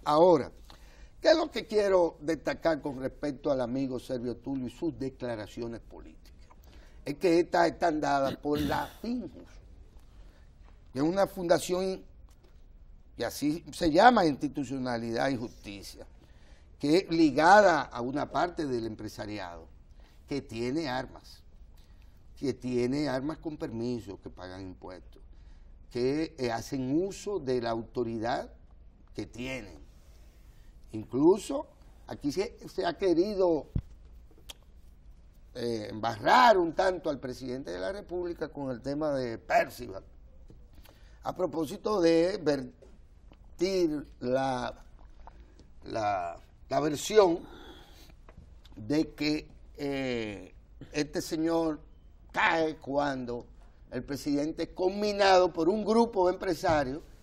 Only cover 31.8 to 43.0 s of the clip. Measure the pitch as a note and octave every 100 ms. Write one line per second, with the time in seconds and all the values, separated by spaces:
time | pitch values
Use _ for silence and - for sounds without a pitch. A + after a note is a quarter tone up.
31.8 | - - - A3 C#4+ F#3 G#3+ - E3+ -
32.8 | F3 - G3 E3 G3 F#3+ F#3 D#3 - -
33.8 | - - - - - - - - - -
34.8 | - - - - - - - B2+ A#2+ A2+
35.8 | G#2 G#2+ A2+ A2 C3+ A3+ B3 G3 E3+ -
36.8 | F#3+ F3+ - C3+ C3 B2 C3 B2+ C#3+ F3+
37.8 | F#3+ F#3+ - F3+ F3 E3+ D3 - C3+ A#2+
38.8 | C3+ C#3+ D#3 C#3 B2 A2+ - E3 D3+ -
39.8 | B2 F#2+ - - - - - - - -
40.8 | - - - - - D#3+ F3 C#3+ D3+ G3+
41.8 | G#3+ G#3 E3 E3 F3 G3+ D3+ C#3+ B2+ -
42.8 | - -